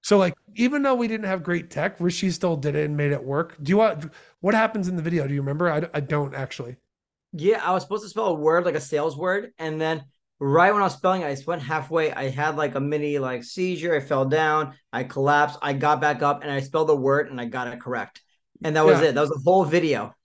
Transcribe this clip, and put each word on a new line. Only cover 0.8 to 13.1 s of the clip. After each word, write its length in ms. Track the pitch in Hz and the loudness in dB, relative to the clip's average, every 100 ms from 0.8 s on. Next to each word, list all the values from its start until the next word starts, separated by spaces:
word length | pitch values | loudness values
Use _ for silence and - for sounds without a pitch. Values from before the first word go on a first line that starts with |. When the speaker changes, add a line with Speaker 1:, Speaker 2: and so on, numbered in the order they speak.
Speaker 1:
though 120 | 277 254 | 2 2
we 100 | 233 | 0
didn't 180 | 220 202 | -2 -2
have 160 | 190 | -4
great 260 | 160 175 165 | -2 -4 -4
tech, 260 | 147 - - | -4 -4 0
Rishi 300 | 175 175 190 | -2 0 -2
still 260 | - 180 156 | 0 -2 0
did 180 | 143 | -2
it 100 | 143 151 | -2 -2
and 100 | 147 | 0
made 160 | 147 | 0
it 100 | 143 | -2
work. 340 | 127 143 170 - | -2 -4 -4 -6
Do 80 | 143 | 0
you 60 | 196 | 4
want, 320 | 220 156 151 - - _ | 4 2 -10 -16 -20 _
what 140 | 185 | 0
happens 340 | 220 220 220 180 | 2 0 0 -4
in 80 | 180 | -2
the 60 | |
video? 260 | 160 170 135 | -2 0 0
Do 40 | |
you 60 | 143 | -2
remember? 280 | 139 147 175 | -2 -2 0
I, 180 | 151 165 | 0 -2
I 60 | 151 | -6
don't 340 | 139 151 139 | -2 -2 -2
actually. 420 | 135 131 - 120 127 _ _ _ _ _ | -6 -10 -10 -14 -14 _ _ _ _ _
Speaker 2:
Yeah, 280 | 165 175 220 | -2 0 2
I 60 | 165 | 0
was 100 | 185 | -2
supposed 180 | 180 208 | -2 -8
to 60 | 208 | -6
spell 160 | 214 214 | -4 -2
a 80 | |
word, 300 | 160 151 165 | 2 2 2
like 100 | 175 | 2
a 60 | 147 | -2
sales 360 | 139 151 156 143 | -4 -2 -2 -4
word. 360 | 180 196 240 - | -2 -2 -4 -10
And 220 | 160 156 | -8 -2
then 240 | 160 160 139 _ _ _ | -2 -2 -8 _ _ _
right 320 | 139 151 185 | 2 6 6
when 100 | 208 | 4
I 40 | 190 | 0
was 80 | |
spelling 280 | - 185 185 | 0 0 0
it, 40 | 156 | -2
I 80 | |
just 120 | 139 156 | -6 -6
went 160 | 170 | -6
halfway. 500 | 139 156 139 160 156 | -4 -6 -2 0 0
I 160 | - 135 | -2 -6
had, 260 | 135 156 151 | -2 -2 0
like, 180 | 147 | -2
a 60 | 139 | -2
mini, 380 | 139 151 147 | -2 -2 -2